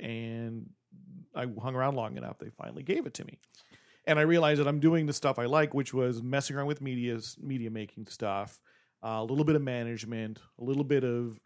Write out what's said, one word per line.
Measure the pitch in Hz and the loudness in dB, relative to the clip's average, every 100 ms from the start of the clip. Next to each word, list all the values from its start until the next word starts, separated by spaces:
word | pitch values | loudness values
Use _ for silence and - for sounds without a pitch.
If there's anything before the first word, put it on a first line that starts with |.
and | - 113 113 113 117 113 - _ _ - - - - | -8 -8 -6 -6 -8 -8 -12 _ _ -20 -20 -20 -14
I | 156 127 104 | -8 -8 -6
hung | 120 | -4
around | 127 131 135 | 0 0 0
long | 110 - | -4 -6
enough, | 60 - | -10 -10
they | - | -14
finally | - - 69 | -12 -12 -8
gave | 135 247 - | -2 -2 -2
it | - | -8
to | - | -14
me. | - _ _ - - _ _ - | -16 _ _ -20 -20 _ _ 2
And | 151 | 4
I | |
realized | 156 170 151 147 | 6 6 6 6
that | 143 | 4
I'm | 147 | 6
doing | 160 165 151 | 6 6 4
the | |
stuff | 139 147 131 | 0 0 2
I | 120 | 2
like, | 151 151 | 4 4
which | 143 131 | 2 0
was | 127 127 117 | 2 0 0
messing | 123 139 135 139 | -2 0 0 -2
around | 143 | -2
with | 147 | -4
media's, | 135 123 120 117 110 - | -4 -2 -2 -4 -6 -10
media | - 131 113 | -6 -4 -4
making | 110 104 - 110 | -6 -8 -12 -16
stuff, | - 107 98 104 - _ _ _ _ | -6 -2 -2 -4 -10 _ _ _ _
uh, | 113 110 | -6 -4
a | |
little | 113 139 151 | 0 2 4
bit | 151 | 4
of | |
management, | 135 123 117 117 110 113 110 110 - - | 2 -2 -4 -6 -6 -6 -6 -10 -16 -8
a | |
little | 120 135 | -2 0
bit | 139 143 127 | 2 2 2
of, | 120 120 110 | 0 -2 -8